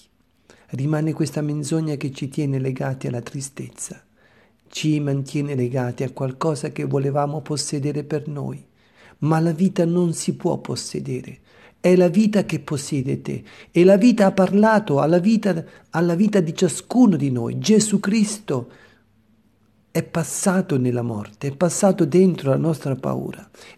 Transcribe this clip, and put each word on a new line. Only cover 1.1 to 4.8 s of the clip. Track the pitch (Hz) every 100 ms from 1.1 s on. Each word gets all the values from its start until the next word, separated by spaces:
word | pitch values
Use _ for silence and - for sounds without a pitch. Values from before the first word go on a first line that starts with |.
questa | 143 151 156
menzogna | 147 151 143 160 156 139
che | 143
ci | 143 131
tiene | 160 143 135
legati | 135 131 139 131 139
alla | 123
tristezza, | - 143 135 - 123 - - - _ _ _ _ _ _ _
ci | -